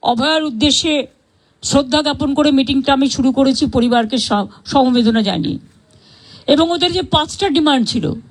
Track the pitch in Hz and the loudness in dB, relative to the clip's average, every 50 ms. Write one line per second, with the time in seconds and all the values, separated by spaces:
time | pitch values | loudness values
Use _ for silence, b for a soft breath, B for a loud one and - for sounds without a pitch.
0 | - - 240 226 262 302 311 320 311 302 240 220 247 294 262 - - 339 302 294 | 0 0 0 0 0 0 0 0 -2 -2 -4 0 0 0 0 0 0 0 -2 -2
1 | 247 - _ _ _ _ _ _ _ _ _ _ - - - 277 285 254 240 302 | -4 -6 _ _ _ _ _ _ _ _ _ _ -8 0 0 0 0 2 0 0
2 | 302 294 285 - 294 285 277 294 302 302 277 269 269 220 285 269 247 - 277 269 | 0 0 -4 -2 -2 -2 0 2 2 2 4 2 2 2 0 -2 2 2 2 2
3 | 277 269 - - 254 269 262 269 269 262 262 - 302 247 - 262 233 247 233 240 | 2 0 0 0 0 0 2 2 2 2 2 0 -2 -2 0 0 0 2 2 0
4 | 233 220 262 247 - - 208 208 202 202 B B B - - 277 262 254 247 240 | 0 0 -2 -4 -2 -2 -2 -2 -2 -4 B B B -2 0 2 2 4 2 2
5 | 240 220 226 226 214 196 180 170 - - - - - - _ _ _ _ B B | 2 2 2 2 0 0 -2 -4 -4 -4 -6 -8 -10 -16 _ _ _ _ B B
6 | B B B B B B B B B B 285 294 330 330 339 339 311 359 349 370 | B B B B B B B B B B 2 2 2 0 0 -2 -2 -2 -2 -2
7 | 359 370 - 311 302 320 - - 392 392 285 339 302 302 285 262 226 - - 214 | -4 -2 -2 -2 -2 -2 -6 -4 -2 0 0 2 2 2 2 2 0 -2 -2 -4
8 | 165 147 - 113 - - | -4 -4 -6 -8 -12 -20